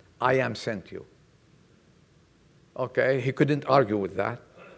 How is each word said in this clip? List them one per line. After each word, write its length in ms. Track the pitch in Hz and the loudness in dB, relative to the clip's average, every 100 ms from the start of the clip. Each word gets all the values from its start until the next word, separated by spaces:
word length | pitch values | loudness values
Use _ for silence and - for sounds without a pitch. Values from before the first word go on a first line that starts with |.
| - - | -20 -4
I 140 | 123 | 0
am 200 | 131 120 | 0 0
sent 380 | 107 - 104 - | -4 -6 -8 -8
you." 140 | 92 - _ _ _ _ _ _ _ _ _ _ _ _ _ _ _ _ - | -16 -16 _ _ _ _ _ _ _ _ _ _ _ _ _ _ _ _ -8
Okay, 440 | 123 - 123 135 | -6 0 2 2
he 120 | 123 | 0
couldn't 340 | 127 143 147 - | 2 2 2 2
argue 300 | 139 113 104 | 4 4 0
with 180 | 95 | -2
that. 260 | 95 104 120 - - - | -4 -4 -6 -14 -20 -20